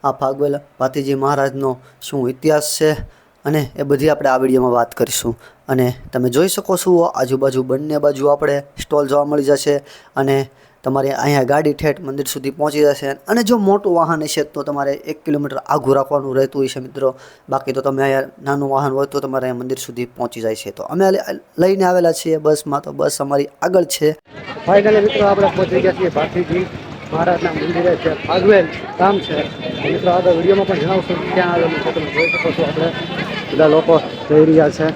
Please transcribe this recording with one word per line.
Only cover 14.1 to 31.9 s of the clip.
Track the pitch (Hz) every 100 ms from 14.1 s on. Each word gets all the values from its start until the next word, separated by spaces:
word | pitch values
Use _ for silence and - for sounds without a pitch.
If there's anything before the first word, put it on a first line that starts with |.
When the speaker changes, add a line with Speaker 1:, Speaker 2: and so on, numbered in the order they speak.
| 160
Speaker 1:
હશે | 151 -
તો | 147 147
તમારે | 139 143 139
એક | 139 - 156
કિલોમીટર | - 147 143 135
આઘું | - 151 131 139
રાખવાનું | 135 143 135 131
રહેતું | 135 143
હોય | 135
છે | 135
મિત્રો. | 127 135 131 131 - - -
બાકી | 135 135
તો | 131
તમે | 135 135
અહીંયા | 139 135 135 -
નાનું | 139 143 139
વાહન | 135 143
હોય | 135 139
તો | 143
તમારે | 135 131 127
અહીંયા | 123
મંદિર | 127 131
સુધી | - 120 123
પહોંચી | - 120 117
જાય | 110 110
છે. | 104
તો | -
અમે | - 170 196
લ-, | 190 - - _ -
લઈને | 185 196
આવેલા | 185 180 170
છીએ | 165 170 156
બસમાં, | 156 151 147 143
તો | 151
બસ | 139 147 -
અમારી | 139 143 143 _
આગળ | 170 185
છે. | 170 - 151 156 _ - - - -
Speaker 2:
Finally | 202 208 214
મિત્રો, | 208 214 202
આપણે | 196 196 190
પહોંચી | 180 180
ગયા | 185
છીએ | 180 180
ભાતીજી | 147 156 180 160 175 185 - - - -
મહારાજના | 156 175 170 175
મંદિરે, | 156 151 170 175 165
જે | 160 151 139
ફાગવેલ | 180 190 202 160 - - -
ધામ | 190 202
છે. | - 151 147 - - -
તો | 143
મિત્રો, | 170 180
આગળ | 175 180
વીડિયોમાં | 165 175 196 196
પણ | 180
જણાવશું | 160 190 175 170 -
ક્યાં | 180 175
આવેલું | 175 165 156
છે. | 160